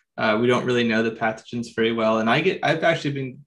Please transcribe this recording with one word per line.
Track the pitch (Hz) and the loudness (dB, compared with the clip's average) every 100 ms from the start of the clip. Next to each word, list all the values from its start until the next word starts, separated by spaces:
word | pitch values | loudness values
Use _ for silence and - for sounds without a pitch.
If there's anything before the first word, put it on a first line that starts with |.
| _ - | _ -4
uh, | 113 107 | 0 2
we | 120 | 2
don't | 123 | 2
really | 127 120 117 | 2 0 2
know | 113 | 2
the | 113 | 0
pathogens | 110 113 110 - 120 117 - | -2 -4 -4 -8 -10 -8 -2
very | 113 | 0
well. | 113 110 110 | 2 2 2
And | 110 | 2
I | 131 | 2
get, | 180 - | 0 0
I've | - 160 | 0 0
actually | 170 165 147 | 0 0 -2
been | 139 131 123 | -6 -8 -12